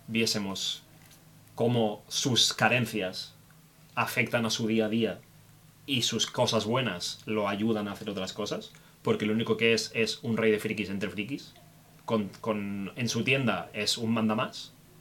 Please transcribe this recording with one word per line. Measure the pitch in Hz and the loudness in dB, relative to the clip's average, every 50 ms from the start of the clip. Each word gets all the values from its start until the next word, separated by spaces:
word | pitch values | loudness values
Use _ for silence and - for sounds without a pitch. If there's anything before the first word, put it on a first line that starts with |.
| - | -8
viésemos | - 113 113 113 110 - 107 101 95 95 - - - - - - - - - - - - - - - - - - - - | -4 0 0 2 2 0 -2 -2 -4 -4 -4 -4 -4 -6 -6 -10 -18 -20 -20 -20 -20 -20 -20 -20 -20 -20 -20 -20 -10 -4
cómo | - 120 120 123 117 113 104 104 - - | 0 0 2 4 4 2 2 0 -4 -10
sus | - - - - 139 117 107 - - - | -6 -4 0 0 2 4 4 4 4 4
carencias | - 123 107 117 123 117 110 - 104 92 92 95 - - - - - - - - - - - - - - - - | 4 4 4 4 4 0 0 -2 -2 -4 -4 -4 -8 -10 -12 -16 -20 -20 -20 -20 -20 -20 -20 -20 -20 -20 -8 -4
afectan | 123 113 - - 127 113 110 - 120 113 | -4 -2 -2 0 -2 0 0 0 0 0
a | 110 | 0
su | - - 117 | -2 0 0
día | 107 113 113 110 | 2 2 2 2
a | 104 | 2
día | 110 117 113 101 87 - - - - - - - - - - - - - - | 2 2 0 0 -2 -4 -12 -20 -20 -20 -20 -20 -20 -20 -20 -20 -20 -14 -6
y | - 135 123 117 | -2 -2 0 0
sus | - 120 110 - | 0 0 0 -2
cosas | - - - 123 113 117 110 104 | 0 0 0 2 2 2 2 2
buenas | 107 117 131 127 107 90 87 - - - - - | 2 0 0 0 0 -2 -4 -6 -8 -8 -8 -6
lo | 110 107 107 104 | -4 -2 0 0
ayudan | 101 104 98 107 113 110 107 104 | 0 0 2 2 2 2 0 0
a | 101 | -4
hacer | 101 - 107 107 | -6 -6 -6 -6
otras | 98 95 92 92 - | -4 -4 -4 -6 -4
cosas, | - 104 107 156 190 - - - - - - - - - | -4 -4 -4 -4 -6 -6 -10 -16 -20 -20 -20 -14 -4 0
porque | 120 110 107 110 | 0 0 2 2
lo | 107 107 | 2 2
único | 113 113 113 110 | 2 2 2 2
que | - 117 113 113 | 4 4 4 4
es, | 110 - - - | 4 0 -2 -2
es | 120 113 110 - - - | 0 0 0 -2 -4 -2
un | 120 113 | -2 0
rey | 110 113 110 | 2 4 4
de | 107 104 | 4 4
frikis | - 107 107 98 98 90 | 2 -2 -2 -2 -4 -4
entre | 98 98 104 98 | -4 -4 -4 -4
frikis, | 92 98 104 113 139 143 - - - - - - - - - - - - - | -4 -6 -6 -6 -6 -8 -10 -12 -20 -20 -20 -20 -20 -20 -20 -20 -20 -12 -4
con, | - 117 110 104 92 - - | -2 0 0 0 -2 -6 -6
con, | - 113 107 104 101 101 101 101 98 90 - | -4 -2 -2 -2 -2 -4 -4 -6 -6 -6 -6
en | - 120 113 | -4 -2 -2
su | - 117 107 | 0 0 2
tienda | 107 135 135 127 110 98 87 - - - | 2 2 2 2 2 0 0 -4 -6 -6
es | 107 104 - - | -4 -2 -2 -2
un | 123 117 110 113 | 0 0 0 2
mandamás, | 117 110 110 107 113 139 - - - - - - - - - - - | 2 2 2 2 2 0 -2 -6 -10 -14 -16 -18 -20 -20 -20 -20 -20